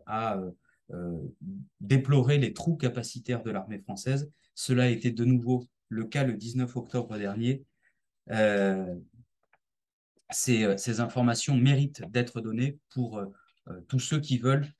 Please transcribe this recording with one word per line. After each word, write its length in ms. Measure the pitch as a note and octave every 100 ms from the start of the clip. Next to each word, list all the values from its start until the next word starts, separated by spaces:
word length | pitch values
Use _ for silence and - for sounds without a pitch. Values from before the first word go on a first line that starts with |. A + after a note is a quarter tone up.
| -
a, 320 | A2 A2+ G2
euh, 140 | F#2 F2+ _ _ -
euh, 260 | F2 F2 E2+ - - F3 G3 - -
déploré 580 | G2+ C3+ C3+ C#3+ B2 D3
les 140 | A#2+
trous 240 | - - E3
capacitaires 640 | B2+ B2 A2 B2 - A#2+
de 80 | A2+
l'armée 300 | G2+ G2 G2+
française. 500 | - G2 - C#3 D3 _ _
Cela 300 | - - B2+
a 40 | B2
été 220 | A2+ B2
de 140 | A2+
nouveau 420 | A#2+ B2+ A#2 B2+ A#2+ _ -
le 160 | A2
cas 180 | A2 D3
le 120 | C3
dix-neuf 420 | A2 A2+ B2+ B2 B2
octobre 420 | A#2 B2+ A#2 G#2+
dernier. 460 | G2+ G#2 A#2 C3+ - _ _ _ _ _ -
Euh, 640 | G#2+ G#2+ G2+ G2 F#2+ F#2 F2+ - - - _ _ _ _ _ _ _ _ _ -
ces, 340 | - - A#2+
euh, 120 | G#2+ G2
ces 240 | - A2
informations 560 | A#2 B2 A#2+ A#2 - C3+
méritent 460 | B2+ C#3 C#3+ - F2
d'être 300 | A#2 A#2+ A#2+
données 380 | A2 A2 C3 C#3+ _
pour, 280 | B2+ A#2 G#2+
euh, 80 | G2 G2 _ _ -
euh, 120 | F#2 -
tous 120 | C3
ceux 200 | - D#3
qui 180 | C#3+ B2+
veulent, 300 | B2 C3+ C#3+ -